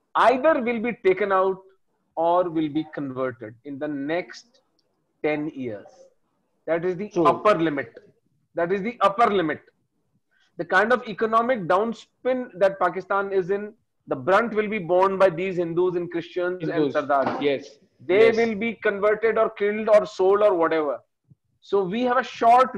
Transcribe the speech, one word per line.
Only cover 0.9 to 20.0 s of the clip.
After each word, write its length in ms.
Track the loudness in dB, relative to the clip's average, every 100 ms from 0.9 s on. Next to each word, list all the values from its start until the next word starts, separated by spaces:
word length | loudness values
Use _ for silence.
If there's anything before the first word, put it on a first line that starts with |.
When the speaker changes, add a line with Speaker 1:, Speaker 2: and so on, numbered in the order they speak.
| -2
Speaker 1:
taken 280 | 0 2 2
out 260 | 2 0 -2 -10 _ _ _ _ -2
or 320 | 2 2 2
will 200 | -2 -2
be 180 | -2 -6
converted 600 | -8 -8 -4 -6 -6 -14 -16
in 140 | -16 -10
the 100 | -8
next 720 | -6 -6 -6 -6 -14 -20 _ _ _ _ _ _ _
ten 260 | -4 -4 -6
years. 380 | -8 -10 -10 -14 -20 -20 _ _ _ _ _ -4
That 180 | -4
is 120 | -2 -4
the 120 | -4
Speaker 2:
True. 180 | 0 2
Speaker 1:
upper 320 | 2 2 2
limit. 340 | 0 -4 -8 -12 -20 _ _ _ _
That 160 | -6 -2
is 100 | -2
the 140 | -4 -2
upper 280 | 0 2 2
limit. 320 | 2 -2 -4 _ _ _ _ _ _ _ _ _ -12
The 80 |
kind 280 | -2 2 2
of 140 | 0 -2
economic 580 | -4 0 0 0 -2 0
downspin 840 | 0 0 -6 -14 _ -4 -2 -4 0
that 200 | 0 2
Pakistan 540 | -2 -2 -4 -4 -2
is 180 | -2 -2
in, 240 | -4 -6 -16 _ _ -10
the 80 |
brunt 400 | -6 2 2 2
will 140 | -2 -4
be 100 | -4
borne 400 | 0 2 2 4
by 100 | 2
these 280 | 2 -4 -4
Hindus 400 | -4 0 0 -2
and 140 | -6
Christians 520 | -8 -8 -6 -4 -4
and 100 | -4
Speaker 2:
Hindus. 200 | -2 0
Speaker 1:
Sardars. 500 | 0 0 0 0 -2
Speaker 2:
Yes. 360 | -2 -2 -6 -20 _ _ 0
Speaker 1:
They 200 | 4 4
Speaker 2:
Yes. 100 | 4
Speaker 1:
will 180 | 0
be 200 | -2 -6
converted 600 | -4 -4 0 0 0 0 0
or 140 | 0
killed 380 | 0 -2 -2 2
or 180 | 2